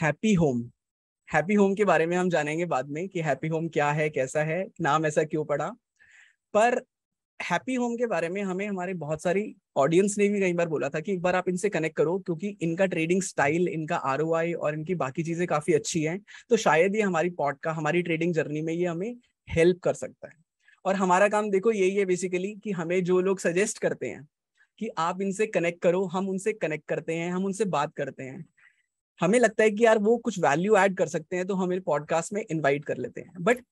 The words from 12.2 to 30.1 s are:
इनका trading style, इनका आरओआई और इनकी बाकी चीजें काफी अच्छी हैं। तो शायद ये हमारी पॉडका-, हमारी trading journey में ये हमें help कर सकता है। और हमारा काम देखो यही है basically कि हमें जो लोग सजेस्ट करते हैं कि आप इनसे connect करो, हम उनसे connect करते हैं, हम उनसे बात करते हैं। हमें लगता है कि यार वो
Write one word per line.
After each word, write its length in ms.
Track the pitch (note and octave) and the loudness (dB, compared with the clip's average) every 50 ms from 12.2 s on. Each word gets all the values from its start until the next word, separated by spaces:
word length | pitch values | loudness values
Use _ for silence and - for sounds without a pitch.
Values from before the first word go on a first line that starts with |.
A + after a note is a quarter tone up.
| - F#3 E3 D3+ G3 G#3 G#3 - | -4 -6 -6 -4 -6 -8 -6 -4
इनका 240 | E3+ E3+ E3 F#3 F#3+ | -4 -2 0 0 0
trading 360 | F#3 - D#3+ E3 E3+ F3+ F#3+ | 0 0 0 0 0 0 0
style, 460 | F3+ - - D#3 C#3+ C#3+ D#3 F3 F3+ | -2 -2 0 0 2 2 2 2 0
इनका 280 | E3 - E3 D#3 D#3 F3 | 0 -2 -4 -4 -4 -4
आरओआई 580 | - - C3+ C3+ D3 D#3+ D#3+ E3 E3 E3 E3+ - | -4 -2 -2 -2 0 0 0 0 0 0 -2 -2
और 200 | - - D3+ D3+ | -2 -2 -4 -4
इनकी 220 | D#3 D3+ E3+ F#3 | -4 -4 -4 -4
बाकी 280 | D#3 C3+ C3+ - E3+ D#3 | -4 -4 -4 -4 -4 -4
चीजें 240 | E3 E3 E3+ F3 | -4 -2 -2 -2
काफी 260 | E3+ E3 D3+ - F3+ D#3+ | 0 0 0 2 2 2
अच्छी 300 | C#3+ - - - E3 D3+ | 2 2 0 -2 -2 -2
हैं। 160 | D#3 F3 G#3 - - - - - - | -2 -4 -6 -10 -14 -20 -12 -2 0
तो 80 | A#3 | 2
शायद 380 | - - F#3 D3+ D#3+ F3+ G3+ G3 | 2 4 4 6 6 4 4 2
ये 60 | A3 | 0
हमारी 280 | G#3 G3 F3+ D#3+ E3 F3+ | 0 0 0 0 0 -2
पॉडका-, 460 | F3 D#3 C#3+ C#3+ C#3 - - D#3+ D#3+ | -2 -2 -2 -2 -2 -4 -4 -6 -4
हमारी 260 | E3 D3+ D3+ D#3+ F3 | -2 -2 0 0 0
trading 320 | E3+ F3 D#3+ D#3+ E3 F3 E3 | 0 0 -2 -2 0 0 0
journey 280 | D#3 C#3 C#3+ D3 D3+ | 0 -2 -2 -4 -6
में 120 | D#3+ D#3+ E3 | -4 -4 -4
ये 120 | F3 F3+ | -2 -2
हमें 300 | F3 E3 E3+ G3 A#3+ B3 A#3+ _ _ _ _ _ - | -2 -4 -4 -6 -8 -10 -12 _ _ _ _ _ -4
help 300 | - E3 E3 F3+ F3+ F3 | 0 4 4 4 4 2
कर 140 | - D3+ C3+ | 0 -2 -2
सकता 340 | - - - - _ - | -4 -6 -14 -14 _ -20
है। 200 | - - _ _ _ _ _ _ _ _ _ - | -20 -20 _ _ _ _ _ _ _ _ _ -4
और 100 | F#3+ G3 | -2 0
हमारा 320 | F#3+ G3 F3+ F3+ F#3+ G#3 | 0 2 4 4 6 4
काम 220 | G#3 G#3+ G#3 G#3+ G#3 | 4 4 2 0 0
देखो 220 | G3 F#3+ F#3+ A3+ | 0 2 2 2
यही 240 | A3+ G3 F#3 F#3 G3 | 2 2 2 2 2
है 100 | G3+ G3 | 2 0
basically 560 | F#3 F3+ F3 F#3 F3+ F3+ F3+ F#3 G#3 G#3+ G3 - | 0 0 -2 -2 -2 -2 -2 -4 -4 -8 -8 -8
कि 80 | G#3+ | -6
हमें 320 | F#3+ F3 E3 E3 F3+ F#3+ F3+ | -6 -4 -2 -2 -2 0 2
जो 180 | F3 F#3 F#3 | 2 2 2
लोग 180 | F#3 F#3+ F#3+ F#3 | 2 2 0 0
सजेस्ट 380 | - F#3 E3 F#3 G#3 A#3 - | -2 0 0 0 0 0 -2
करते 300 | - G3 E3 D3 - - | -2 -4 -4 -4 -4 -8
हैं 200 | A#2 D2+ - C#3+ - _ _ _ _ _ _ _ _ _ - | -8 -8 -10 -16 -20 _ _ _ _ _ _ _ _ _ -10
कि 100 | G#3+ A3 - | -10 -8 -4
आप 240 | E3 D#3+ E3+ F#3 F#3 | -2 -2 -2 -2 -2
इनसे 260 | G3 G3 F#3 G#3 A3 | -4 -4 -2 -2 -2
connect 340 | G#3+ G#3+ F3+ E3 F3 E3+ - | -2 0 0 0 -2 -2 0
करो, 240 | - F3 E3+ F#3+ G3 | 2 2 2 2 0
हम 240 | E3+ E3+ F#3 G3 F#3+ | -2 -4 -4 -4 -4
उनसे 240 | F#3+ F#3 - A3 A3 | -4 -4 -4 -4 -4
connect 340 | - E3+ D#3+ D#3 D#3 - | -2 -2 -4 -4 -4 -6
करते 260 | - E3 D#3 D#3 E3 D#3+ | -6 -6 -6 -4 -4 -4
हैं, 180 | E3+ E3+ F3+ | -4 -4 -4
हम 140 | F3+ F#3 F#3+ | -2 -2 -2
उनसे 200 | G3 F#3+ G3 A3 | -2 -2 -2 -2
बात 280 | F#3 D#3 C#3 D3 D#3 - | -2 -2 -2 -2 -2 -4
करते 300 | - C#3+ - - - C3 | -6 -8 -8 -8 -10 -12
हैं। 220 | B2+ C#3 F#3 D#3+ _ _ _ _ _ _ _ _ _ _ _ _ _ _ - | -12 -12 -14 -16 _ _ _ _ _ _ _ _ _ _ _ _ _ _ 0
हमें 180 | E3+ F3 A3 B3+ | 2 4 4 4
लगता 240 | A#3 G#3+ G#3+ - A3 | 4 4 4 4 2
है 80 | A3 | 2
कि 140 | G3+ G#3 A#3 | 4 4 4
यार 120 | A3 A3 | 6 6
वो 200 | A3 G3+ G#3+ | 6 4 4